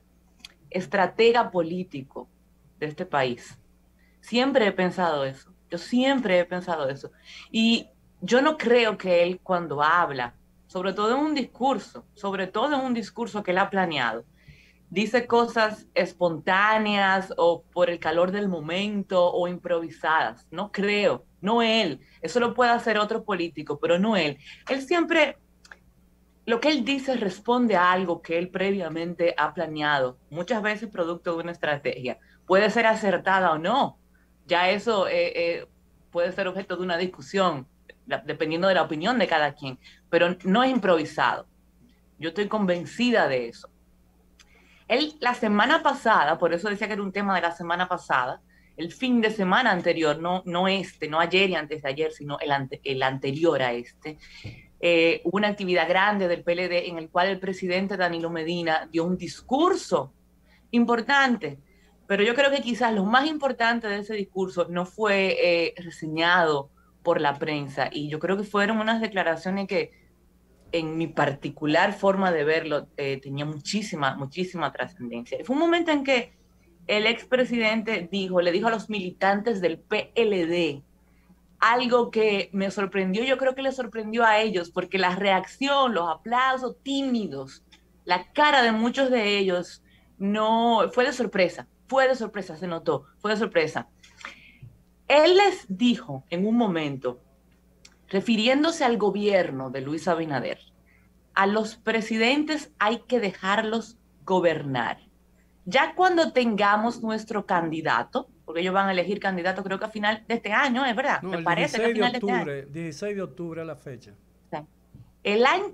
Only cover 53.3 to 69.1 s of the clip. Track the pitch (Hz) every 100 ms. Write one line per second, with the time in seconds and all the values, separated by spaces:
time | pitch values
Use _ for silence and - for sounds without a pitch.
53.3 | 143 165 139 127 120 120 _ 156 156 -
54.3 | - - - - _ 175 170 165 156 175
55.3 | 190 208 202 190 175 165 185 202 208 180
56.3 | 170 - 175 180 175 180 165 160 175 190
57.3 | 190 190 185 185 180 196 196 180 170 165
58.3 | 170 160 175 165 156 156 165 170 180 170
59.3 | - - 269 349 359 - 170 131 _ _
60.3 | _ _ _ _ 240 233 233 226 277 269
61.3 | 226 147 139 _ _ _ _ - 196 214
62.3 | 240 277 277 233 214 240 214 190 247 302
63.3 | 302 277 247 233 240 220 202 208 214 196
64.3 | 190 185 175 170 175 180 - 214 196 190
65.3 | - 175 170 165 - 175 - 160 156 170
66.3 | 180 165 143 139 _ _ _ - 165 147
67.3 | 139 151 151 139 143 127 147 147 156 170
68.3 | 196 202 208 208 220 208 226 220